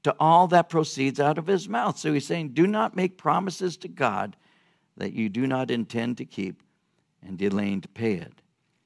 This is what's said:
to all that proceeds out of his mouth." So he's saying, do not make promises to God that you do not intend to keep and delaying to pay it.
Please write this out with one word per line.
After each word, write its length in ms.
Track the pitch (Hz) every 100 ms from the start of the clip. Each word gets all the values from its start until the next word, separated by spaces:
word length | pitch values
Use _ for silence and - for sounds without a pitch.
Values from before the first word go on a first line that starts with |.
to 120 | 147 -
all 280 | 156 170 180
that 220 | 175 165
proceeds 500 | 165 156 - 135 135
out 180 | 143 156
of 100 | 165
his 220 | 196 196
mouth." 280 | 226 208 -
So 160 | 156
he's 120 | 147 143
saying, 220 | 170 151
do 180 | 123 185
not 280 | 214 220 185
make 220 | 185 -
promises 600 | 156 170 190 - 185 -
to 100 | -
God 480 | - 131 98 101 - _ _ _ _ _ -
that 160 | 98
you 160 | - 110
do 180 | 104 135
not 240 | 131 127
intend 460 | 120 110 117 117 120
to 80 | 127
keep 360 | - 98 - _ _ _ _ _ _
and 160 | 92 90
delaying 440 | 98 98 101 98
to 60 | -
pay 260 | - 113
it. 280 | 92 - - _ _ _ _